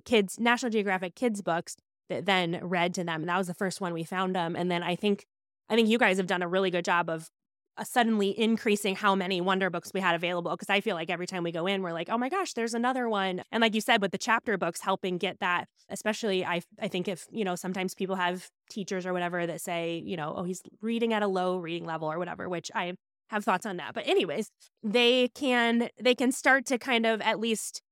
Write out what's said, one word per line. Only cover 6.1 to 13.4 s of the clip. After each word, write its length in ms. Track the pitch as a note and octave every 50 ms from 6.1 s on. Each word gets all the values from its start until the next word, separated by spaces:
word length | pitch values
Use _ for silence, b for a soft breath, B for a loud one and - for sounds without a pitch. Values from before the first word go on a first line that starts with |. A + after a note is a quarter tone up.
| F#3+ F#3+
have 100 | F#3 F3
done 140 | F#3+ F3+
a 60 | F3+ E3+
really 200 | F3+ F#3+ G3 F#3
good 140 | F3 F3 F3
job 260 | G3 F3+ F3 F3 E3
of, 200 | E3 E3 D#3+ - _ _ _ _ _ _ _ _ _ -
uh, 40 | G#3
suddenly 540 | - - B3+ A#3 A3+ A3+ G#3 G3+ G3 G3 -
increasing 560 | A3+ A3 A3+ G#3+ - A3+ G#3 G3+ - G3+ F#3+
how 180 | - G#3+ G3+ G3
many 260 | G3 F3+ F3+ G3 F3
Wonder 300 | F3 F#3 F#3+ F#3+ G3 F3+
Books 220 | E3+ E3+ - - -
we 60 | F#3
had 160 | F#3+ F3+ E3+
available. 420 | E3 F3 E3+ F3+ F3 E3+ E3 E3 -
'Cause 120 | - -
I 120 | G3 G3+
feel 140 | - A3+ F#3
like 160 | D#3+ D#3+ E3
every 160 | F3+ E3+ F3+ -
time 160 | F#3+ F3+ E3+
we 80 | E3+
go 160 | E3 E3 E3 F#3+
in, 160 | G3+ F#3+ F#3+
we're 100 | F3 E3
like, 160 | E3 F3 -
"Oh 80 | A3 A#3
my 100 | B3 C4+
gosh, 260 | F4 G4 F4+ - -
there's 200 | A#3 A3+ A#3 A3+
another 340 | A#3 A#3 B3 C4 B3+ B3 A#3
one." 360 | G#3+ G3 F#3+ F#3+ F#3 F3+